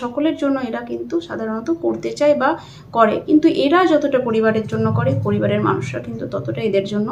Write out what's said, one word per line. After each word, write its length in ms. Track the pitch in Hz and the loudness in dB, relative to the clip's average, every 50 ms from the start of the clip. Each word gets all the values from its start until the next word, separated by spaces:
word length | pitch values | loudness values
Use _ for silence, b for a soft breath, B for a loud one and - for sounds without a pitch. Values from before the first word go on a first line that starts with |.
| 247 | -4
সকলের 320 | 247 240 294 294 320 302 - | -4 -2 0 0 0 0 0
জন্য 200 | 294 277 269 269 | 0 0 0 0
এরা 220 | 247 226 226 240 | -2 -4 -4 -6
কিন্তু 340 | 240 240 233 233 - - - 339 | -6 -8 -8 -8 -6 -4 -4 -4
সাধারণত 460 | - - 214 220 220 220 220 226 226 320 | -4 -6 -8 -6 -6 -6 -6 -6 -4 -4
করতে 380 | 330 330 - 339 - - - 226 | -4 -2 -2 -4 -4 -2 -6 -6
চায় 240 | 226 - 294 294 294 | -4 0 2 4 4
বা 140 | 247 254 269 - B B B B B B B | 4 2 0 0 B B B B B B B
করে, 240 | - 233 226 214 - - - | 2 2 4 4 2 0 0
কিন্তু 220 | - 302 302 - 233 | 2 4 4 6 4
এরা 320 | - - 262 285 330 359 370 | 4 4 2 4 4 4 4
যতটা 340 | 320 320 294 302 277 262 247 | 4 4 2 2 2 0 0
পরিবারের 460 | 247 233 220 220 220 220 220 220 220 - | 0 0 0 2 2 2 2 0 -2 -2
জন্য 200 | 220 220 220 220 | -2 -2 0 0
করে, 200 | - - 247 262 269 - - | 0 2 0 0 0 0 0
পরিবারের 380 | 202 208 208 208 202 208 208 | 0 0 0 2 0 0 2
মানুষরা 380 | 214 202 190 - - - - 208 | 2 2 2 0 -2 -6 -8 -8
কিন্তু 240 | - 240 226 226 - - | -8 -8 -8 -8 -8 -8
ততটা 340 | - 196 - 226 - 240 | -8 -6 -6 -6 -6 -4
এদের 240 | 226 214 196 196 196 | -2 0 0 0 0
জন্য 240 | 202 208 208 214 240 | 0 -2 -2 -2 -2